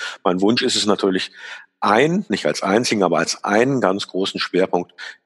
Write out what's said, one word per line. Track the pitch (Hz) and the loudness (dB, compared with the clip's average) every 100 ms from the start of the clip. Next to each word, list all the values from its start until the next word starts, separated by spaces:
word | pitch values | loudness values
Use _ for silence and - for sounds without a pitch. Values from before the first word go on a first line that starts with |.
| - - | -12 -4
Mein | 98 90 | -2 2
Wunsch | 101 120 | 2 2
ist | 127 110 | 0 0
es | 101 | 0
natürlich, | 98 101 92 - - - - - - | 0 2 0 -4 -12 -18 -18 -20 -6
ein, | 101 107 151 180 - | 0 4 4 2 -2
nicht | 98 76 | -2 -2
als | 76 | -2
einzigen, | 95 104 123 110 | 0 2 2 2
aber | 90 80 | 2 2
als | 82 - | -2 -4
einen | - 104 131 135 | 0 2 2 2
ganz | 101 101 - | 0 -2 -4
großen | 90 98 92 | -6 -4 -4
Schwerpunkt, | - 90 92 90 87 - - - | -2 0 0 0 -4 -12 -16 -12